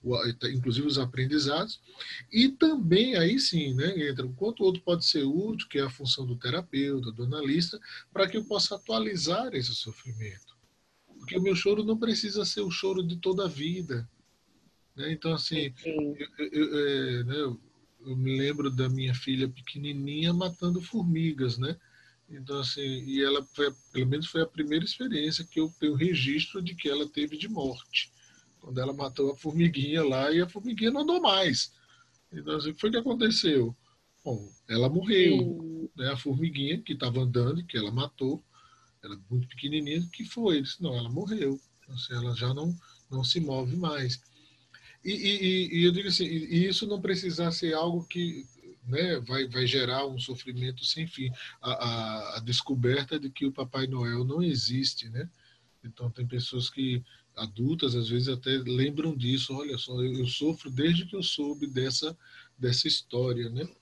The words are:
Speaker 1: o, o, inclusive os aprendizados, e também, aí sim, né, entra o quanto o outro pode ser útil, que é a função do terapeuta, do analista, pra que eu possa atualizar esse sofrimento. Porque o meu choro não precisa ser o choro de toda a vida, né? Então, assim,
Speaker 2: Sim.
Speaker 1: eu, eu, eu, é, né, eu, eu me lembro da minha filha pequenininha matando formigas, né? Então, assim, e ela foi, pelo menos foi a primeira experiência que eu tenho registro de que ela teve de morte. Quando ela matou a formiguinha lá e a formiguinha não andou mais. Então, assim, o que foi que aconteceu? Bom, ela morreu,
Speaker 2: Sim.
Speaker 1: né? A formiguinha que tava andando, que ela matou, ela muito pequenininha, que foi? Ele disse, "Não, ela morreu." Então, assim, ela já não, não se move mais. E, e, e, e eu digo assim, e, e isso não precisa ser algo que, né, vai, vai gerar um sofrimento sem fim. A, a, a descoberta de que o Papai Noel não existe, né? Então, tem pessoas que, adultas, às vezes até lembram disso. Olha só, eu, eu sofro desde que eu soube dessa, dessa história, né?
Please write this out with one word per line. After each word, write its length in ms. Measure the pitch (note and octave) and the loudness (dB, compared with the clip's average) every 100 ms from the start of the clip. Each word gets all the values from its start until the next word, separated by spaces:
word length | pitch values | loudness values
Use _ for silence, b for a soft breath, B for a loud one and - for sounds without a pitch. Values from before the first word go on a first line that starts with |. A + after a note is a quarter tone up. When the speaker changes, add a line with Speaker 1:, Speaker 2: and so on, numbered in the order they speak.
Speaker 1:
o, 140 | B2 B2 | -2 -2
o, 100 | A#2+ A#2 B2 | -2 -4 -4
inclusive 380 | C3 B2+ A#2+ D3 | -2 0 0 0
os 120 | C#3 | 0
aprendizados, 800 | B2+ B2+ C3 D3+ C#3 D#3 A3 - B B B B B | -2 -2 0 2 2 0 -2 -8 B B B B B
e 160 | A3 C4 | 4 4
também, 680 | - D#4+ D4 F3 F#3 B3+ G#3 | 6 4 6 6 6 6 4
aí 220 | E3+ C4 | 4 4
sim, 360 | - E3+ C#3+ | 2 2 2
né, 340 | B2+ D#3+ F#3+ D3 | 0 0 0 -2
entra 160 | C3 | -2
o 80 | C3 | -6
quanto 280 | B2+ G#3 A3+ | -2 -4 2
o 40 | F#3+ | 2
outro 140 | F3+ | 2
pode 240 | - E3+ | 0 2
ser 200 | - D#3 | 2 2
útil, 440 | C#3 D#3+ G#3+ G#3+ - | 2 2 0 -4 -2
que 100 | C#3 | -2
é 40 | |
a 80 | C3+ | -2
função 340 | C3 C3 - | -4 -2 -2
do 120 | B2+ B2 | -2 -4
terapeuta, 760 | B2 D#3+ F3 C3+ C#3 C3+ A#2 | -2 -4 -2 -2 0 -2 -4
do 120 | A2 | -4
analista, 540 | B2 D3+ C#3 D#3 E3+ G#3+ B B B | -4 -2 2 2 2 -4 B B B
pra 160 | - F#3+ | 0 2
que 120 | A3 | 2
eu 60 | |
possa 320 | G#3+ G3+ - G3+ | -2 0 0 -4
atualizar 800 | - A3 G#3+ F3+ C#3+ F#3+ B3+ | -2 -2 0 -2 0 0 0
esse 200 | D3 A#2+ | -2 -4
sofrimento. 800 | - A2+ - C3 A2 G#2+ F#2+ - _ _ _ _ _ _ - | -4 -8 -12 -12 -10 -10 -12 -20 _ _ _ _ _ _ -16
Porque 180 | - F3+ | -4 0
o 60 | |
meu 120 | F#3+ | 2
choro 300 | F3 G3+ G#3 | 4 4 4
não 140 | G#3+ A3 | 2 2
precisa 460 | A3+ G#3+ G#3+ G3+ F#3+ | 2 0 0 -2 -2
ser 160 | G#3+ | -2
o 80 | G3 | -2
choro 320 | E3+ F#3+ F#3 E3+ | -2 0 0 -2
de 100 | F3 | -2
toda 280 | F#3+ F#3 | 0 0
a 40 | F#3 | 0
vida, 600 | C#3 D#3 F#3 D#3 A#2+ A#2 _ _ _ _ _ _ _ _ - | -2 -2 -2 -2 -4 -4 _ _ _ _ _ _ _ _ -8
né? 160 | D3 | -4
Então, 220 | D#3 E3 | -2 0
assim, 400 | D#3 - D#3 C#3+ B2+ | 0 0 -2 -2 -4
Speaker 2:
Sim. 340 | D#3+ D#3 D3 C#3+ | -4 -2 -2 -4
Speaker 1:
eu, 120 | D3 - | -10 -6
eu, 140 | D3 | -2
eu, 360 | D3+ D3+ D3 C#3+ C3+ C3 B2 | 2 2 4 2 2 0 0
é, 40 | |
né, 120 | A#2+ D3 | -2 -2
eu, 240 | C#3 A#2 - _ _ _ C3 | -2 -4 -12 _ _ _ -6
eu 100 | B2+ | 0
me 220 | C3 C3+ | 2 2
lembro 320 | C#3 D3 C#3 | 2 2 0
da 180 | B2+ C3 | 2 2
minha 260 | C3 C3 | 2 0
filha 340 | B2+ - C3 C3 | -2 0 0 0
pequenininha 840 | - - C#3+ C#3+ C#3+ C#3 D3+ E3+ | -4 -12 -8 -6 -6 -4 0 2
matando 480 | F3 F#3 F3 F3 F3 | 2 0 -2 0 0
formigas, 800 | - A3+ E3+ D#3+ E3 C#3 B2+ A#2 | -2 -2 2 2 2 2 0 0
né? 180 | C3+ E3+ b b b b _ | -2 -4 b b b b _
Então, 300 | D3 C3 C#3 | -16 -8 -4
assim, 200 | C3 C#3+ | -4 -4
e 420 | C#3 C3 C3 C3+ | -4 -4 -2 2
ela 220 | C#3 C#3 C#3 | 4 2 -2
foi, 180 | - C#3+ C3+ _ | 0 0 0 _
pelo 140 | C3 B2+ | 0 2
menos 200 | D3 E3 | 0 0
foi 160 | E3 | 0
a 40 | E3 | 0
primeira 380 | D#3+ D3+ D#3 | 0 0 0
experiência 600 | G3 - B3+ D#3 D3+ D#3+ | 0 -4 -2 -2 -2 -2
que 160 | E3+ D#3+ | -2 -2
eu 120 | D#3 - | -2 0
tenho 160 | D3+ | 0
registro 680 | C#3 F3 E3+ B2+ D3+ - G3 | 4 2 2 2 0 -2 -4
de 120 | E3+ | -6
que 140 | E3+ C#3+ | -4 -2
ela 180 | C#3+ D3 | 0 -2
teve 280 | - D3 D3+ | -2 -4 -4
de 120 | G#3 | -6
morte. 640 | G3 C3+ B2 - - - b b b b _ | -2 -2 -4 -4 -4 -4 b b b b _
Quando 200 | D3 B2+ | -6 -2
ela 120 | C3 | -2
matou 380 | C#3 C#3 B2+ C#3 | -2 -6 0 0
a 40 | C#3 | 0
formiguinha 680 | D#3 D#3+ E3+ C3+ C#3+ D#3+ | -2 4 4 4 0 2
lá 300 | D3 C3 C#3+ | 2 2 4
e 80 | E3 | 4
a 80 | F3 | 2
formiguinha 420 | G#3 A3+ G#3+ A3 | -4 -6 0 2
não 120 | C#4 | 2
andou 180 | D4+ F4 | 2 4
mais. 520 | E4 G3 F3+ A#2+ - b b b b b _ | 4 4 4 2 -2 b b b b b _
Então, 240 | D#3+ D3 D3+ | -12 -4 -4
assim, 140 | D3+ | -4
o 40 | |
que 60 | D#3 | 0
foi 100 | G#3+ | 0
que 60 | A#3 | 2
aconteceu? 800 | B3 A#3 A3+ - E3+ C#3+ A#2 A#2+ b b _ _ | 0 2 4 4 6 6 4 -2 b b _ _
Bom, 260 | D3+ G#2+ G2+ - - | -6 -6 -6 -20 -2
ela 200 | A2+ C3 | 2 4
morreu, 480 | E3+ F#3+ G3 F3 C3+ | 2 4 6 8 6
Speaker 2:
Sim. 520 | A#2+ - D#3+ D#3+ - - | 4 -2 -8 -8 -10 -4
Speaker 1:
né? 140 | C3 | -4
A 40 | C3+ | -2
formiguinha 640 | D3 C3 E3 C#3 C#3 F#3 | -2 0 0 -2 -2 -2
que 140 | - | -4
tava 260 | C#3 B2+ B2 | -4 -2 0
andando, 440 | B2+ A#2+ B2 E3 | 2 2 2 0
que 120 | F3 A#2+ | -4 -4
ela 140 | G#2 | -2
matou, 520 | B2 C#3+ - C3+ D3+ _ b b b b _ | -2 -4 -4 -4 -4 _ b b b b _
ela 180 | G2 G2+ G2 | -16 -16 -2
muito 180 | B2 B2+ | -2 -2
pequenininha, 600 | - C#3+ D3+ D3 D#3+ F3 | -6 -4 -2 -2 -2 -4
que 120 | - | -8
foi? 300 | A3 A#3+ A3 D3+ | -10 0 2 2
Ele 60 | |
disse, 200 | C3+ - | 0 -4
"Não, 140 | E3 A#2+ | -4 -4
ela 140 | A#2 | -4
morreu." 500 | C3+ G3+ A3 C#3 C#3 _ _ | -4 -4 -2 -2 -2 _ _
Então, 120 | - | -14
assim, 200 | B2 - | -10 -6
ela 200 | B2 A#2+ | -4 -4
já 200 | A#2 B2 | -2 -2
não, 200 | C#3 E3 F3 B B _ | 0 -2 -4 B B _
não 120 | C3 | -2
se 160 | C3 F3+ | 0 0
move 380 | D3+ C3 B2+ E3+ | 0 -2 -2 -2
mais. 420 | E3 D3 B2+ B2 _ B B B B B B B | -2 0 -2 -4 _ B B B B B B B
E, 80 | F#3 | -6
e, 320 | G3+ G3 G3+ F#3+ F#3 F3+ E3+ | -2 0 2 2 2 2 4
e, 40 | |
e 40 | |
eu 80 | F3 | 6
digo 160 | F3 G3+ | 4 0
assim, 160 | F3 | 0
e, 200 | E3 E3 D#3 E3+ | 0 -2 2 4
e 100 | F#3+ | 4
isso 180 | F3+ A3 | 2 -2
não 160 | G3+ | -2
precisa 480 | F3 F#3 F#3 E3 E3+ | 0 0 -2 0 0
ser 240 | E3 E3 | 0 0
algo 300 | D#3 E3+ E3+ | 2 2 0
que, 420 | E3+ F3 E3+ D3 C3+ - - - B2 | -4 -4 -4 -4 -14 -20 -20 -14 -4
né, 320 | C#3 F3+ D3 | 0 0 0
vai, 260 | A#2+ C3 B2+ | -2 -2 -2
vai 200 | B2 B2 | 0 2
gerar 400 | C3+ B2 C3 C#3 | 2 0 0 -2
um 120 | C3 | -6
sofrimento 680 | B2+ A#2+ C3 B2 B2+ B2+ - | -8 -8 -8 -6 -6 -2 -2
sem 200 | D#3 E3 | -2 -4
fim. 240 | - C3 B2 B B | -4 -6 -6 B B
A, 120 | B2 | -4
a, 640 | A#2+ A#2+ A#2 A2 A2 G2+ A2 | -2 -2 -2 -4 -6 -8 -8
a 40 | |
descoberta 800 | A2+ A#2+ - C3 B2 C#3 C3+ D#3 | -2 -2 0 0 2 2 0 -6
de 80 | C#3 | -6
que 160 | - | -4
o 80 | C#3 | -4
Papai 340 | C3+ C3 C3 C3 | -2 -6 -4 -4
Noel 380 | C3 A#2+ A#2+ | -2 -2 0
não 180 | B2+ D3+ | 0 2
existe, 680 | F3 A#2+ G2+ B2+ C3 - A#2 | 2 2 0 0 0 -4 -8
né? 180 | A#2 E3+ b b b b _ | -8 -8 b b b b _
Então, 260 | A#2+ - A#2+ | -18 -6 -6
tem 160 | A#2+ B2 | -4 -4
pessoas 440 | B2 - B2+ B2 | -2 -2 -4 -4
que, 320 | - C3 B2 B B B - | -2 0 0 B B B -8
adultas, 580 | A2+ G#2 C3 E3 C3+ | -8 -2 0 2 0
às 140 | A#2+ A2+ | 0 0
vezes 200 | A#2+ C3 | 0 0
até 220 | B2+ C3 C3+ | -2 0 0
lembram 500 | B2 B2 C#3 D3 D#3+ | 0 2 2 2 -2
disso. 400 | C#3 A#2+ C3 - | 0 0 0 -2
Olha 220 | C3+ D3 B2 | -6 -6 -6
só, 160 | - B2 | -6 -2
eu, 180 | B2+ C3 | -2 0
eu 60 | B2 | -2
sofro 440 | - D3+ D#3+ C#3 | 0 0 0 -6
desde 340 | B2+ D#3 E3+ | 0 4 4
que 100 | F#3 G3+ | 0 -4
eu 60 | |
soube 440 | - - D3 D3 C#3+ | -4 -2 -4 -4 -2
dessa, 500 | B2+ C3 C3 D#3 E3 B B B - | -2 0 0 -2 -8 B B B -2
dessa 320 | B2 B2 D#3 | 0 2 2
história, 600 | - - B2 B2+ A#2+ A#2 | -2 -2 0 0 0 -2
né? 180 | A#2+ E3+ - | -4 -6 -10